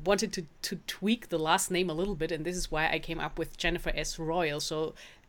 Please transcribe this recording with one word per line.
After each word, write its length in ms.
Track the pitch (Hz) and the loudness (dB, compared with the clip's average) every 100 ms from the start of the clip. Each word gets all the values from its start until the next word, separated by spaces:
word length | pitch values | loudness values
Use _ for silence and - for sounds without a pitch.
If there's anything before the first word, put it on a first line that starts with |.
wanted 300 | 156 202 220 | 4 4 4
to, 140 | - 160 - | -4 -8 -8
to 140 | - 175 - | -6 -6 -8
tweak 420 | - 202 233 - | -2 2 2 0
the 80 | 165 | 0
last 320 | 156 185 - | 4 4 4
name 220 | 180 185 | 2 2
a 20 | |
little 220 | 156 196 170 | 0 -2 -2
bit. 160 | 160 | -2
And 120 | 160 | -2
this 140 | 160 180 | -2 -2
is 140 | - | -2
why 180 | 156 160 | 2 2
I 80 | 160 | 2
came 220 | 160 160 | -2 -4
up 180 | 151 - | -4 -4
with 180 | 156 - | -6 0
Jennifer 360 | 170 170 185 | 0 0 -2
S. 240 | 147 151 - | -2 -4 -4
Royal. 420 | 160 170 160 147 | 0 2 2 0
So 360 | - 156 156 - - - | -2 -2 -2 -6 -18 -20